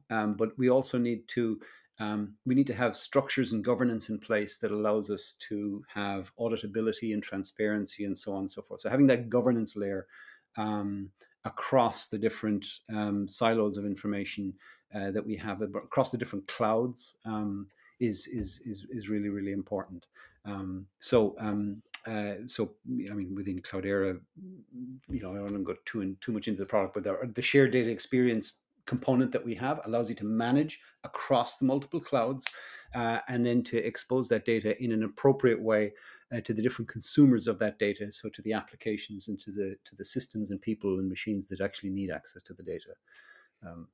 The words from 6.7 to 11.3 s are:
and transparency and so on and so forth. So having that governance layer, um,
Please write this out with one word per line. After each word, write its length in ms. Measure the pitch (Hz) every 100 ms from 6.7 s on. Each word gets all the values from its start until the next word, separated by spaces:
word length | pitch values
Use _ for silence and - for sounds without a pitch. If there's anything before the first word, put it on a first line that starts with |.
| 107 110 107 113
and 80 | 107
transparency 800 | - 98 98 - 107 107 95 -
and 120 | 101 95
so 180 | -
on 60 | 98
and 100 | 95
so 100 | -
forth. 200 | - -
So 100 | 104
having 160 | 127 135
that 240 | 120 117
governance 460 | 123 123 117 107 104
layer, 300 | 98 95 - - - - _ -
um, 500 | 107 104 101 101 98 - _